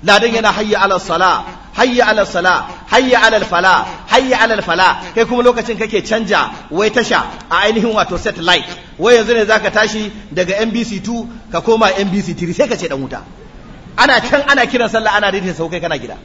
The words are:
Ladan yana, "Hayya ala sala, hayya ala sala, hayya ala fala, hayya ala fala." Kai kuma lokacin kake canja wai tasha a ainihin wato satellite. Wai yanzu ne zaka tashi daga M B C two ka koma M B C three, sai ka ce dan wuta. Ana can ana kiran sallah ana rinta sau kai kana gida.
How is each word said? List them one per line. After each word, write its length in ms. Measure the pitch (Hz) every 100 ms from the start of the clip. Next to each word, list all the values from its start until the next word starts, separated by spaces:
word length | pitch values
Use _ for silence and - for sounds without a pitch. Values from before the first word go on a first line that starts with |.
Ladan 280 | 180 202 233
yana, 200 | 226 214
"Hayya 280 | 196 208 208
ala 180 | 196 185
sala, 440 | - 170 185 156 - - - -
hayya 300 | 247 240 220
ala 160 | 214 196
sala, 380 | 180 180 165 - 175 -
hayya 280 | 233 254 240 220
ala 140 | 220
fala, 400 | - 180 185 170 - - -
hayya 300 | 233 262 247
ala 220 | 226 220
fala." 340 | - 170 185 - 180
Kai 100 | 170
kuma 180 | 226 240
lokacin 340 | 247 233 226 208
kake 240 | 214 220 -
canja 440 | 220 208 185 139 104 -
wai 200 | 160 214
tasha 340 | 226 226 196 110 - -
a 140 | 170 202
ainihin 260 | 226 226
wato 240 | 214 175 175
satellite. 460 | 220 170 165 175 156 175 - -
Wai 160 | 190 240
yanzu 180 | 214
ne 100 | 233
zaka 260 | 208 220 233
tashi 400 | 220 214 220 214 202 -
daga 220 | 156 185 196
M 100 | 226
B 140 | 226
C 160 | 226 196
two 280 | 190 233 226 - -
ka 100 | 170
koma 300 | 165 220 214 190
M 120 | 196
B 120 | 196
C 120 | 180
three, 180 | 160 170
sai 160 | 175 247
ka 80 | 220
ce 120 | 175
dan 120 | 139
wuta. 180 | 131 117 92 - - - - - - -
Ana 220 | 269 247
can 220 | - 294 285
ana 160 | 277 233
kiran 220 | 240 233
sallah 240 | 220 220 208
ana 140 | 202
rinta 240 | 196 185
sau 140 | 156 165
kai 120 | 175
kana 180 | 165 147
gida. 180 | 117 101